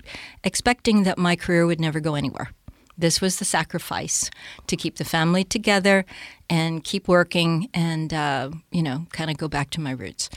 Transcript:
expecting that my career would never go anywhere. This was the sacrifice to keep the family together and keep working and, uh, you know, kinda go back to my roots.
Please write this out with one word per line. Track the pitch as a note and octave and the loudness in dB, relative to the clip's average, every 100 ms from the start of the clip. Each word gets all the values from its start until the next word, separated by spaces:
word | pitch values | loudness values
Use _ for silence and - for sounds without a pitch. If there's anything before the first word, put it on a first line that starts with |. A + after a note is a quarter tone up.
| - - - - | -10 -16 -16 -6
expecting | F#3 - A#3+ B3 - G#3 | -4 0 0 0 4 4
that | F#3+ F#3 | 4 2
my | F3 E3+ | 2 2
career | - F3 | 2 4
would | E3+ E3 | 4 2
never | D#3+ D#3 | 0 0
go | D#3 D3 | 0 0
anywhere. | C#3 - B2 - - - _ - | -2 -4 -10 -12 -20 -20 _ -2
This | D#3+ - | 0 2
was | F#3+ - | 0 -2
the | |
sacrifice | G3+ E3 E3 F3 - - D#3+ - - - - - - | 0 0 0 -4 -6 -6 -2 -2 -4 -8 -18 -16 -6
to | E3 | -4
keep | E3 - | -4 -6
the | |
family | D3 E3 E3 F3+ | -2 2 4 2
together | F#3+ A#3 G#3 G3+ G3 G3 F#3 - - - - | 0 -2 2 4 6 4 2 -8 -18 -16 -2
and | E3 E3 D#3+ | 0 0 -2
keep | - G3 - | -4 -4 4
working | F3 F3 F3 E3 E3 G#3+ | 4 4 2 2 2 0
and, | F3 E3 D#3+ D#3 | -2 -2 -2 -2
uh, | D#3 D3 C3+ C3+ D#3+ - | -2 0 -2 -4 -8 -6
you | F3 | -2
know, | D#3 C3 E3+ | 0 -2 -6
kinda | - D#3+ | -6 -4
go | D#3 D#3 | -4 -4
back | D3 C#3+ | -4 -4
to | - | -4
my | C#3+ | -6
roots. | C3 F#2+ - - | -6 -8 -10 -10